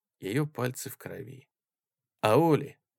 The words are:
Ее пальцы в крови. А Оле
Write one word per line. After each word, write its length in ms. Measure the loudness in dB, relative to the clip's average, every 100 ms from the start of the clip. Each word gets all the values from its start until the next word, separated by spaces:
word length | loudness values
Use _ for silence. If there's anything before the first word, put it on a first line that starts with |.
| _ _
Ее 260 | -6 -4 -4
пальцы 420 | -4 -6 -6 -14
в 80 | -14
крови. 520 | -14 -14 -16 -18 -20 _ _ _ _ _ _ _
А 180 | 4 6
Оле 400 | 6 2 -2 -14 _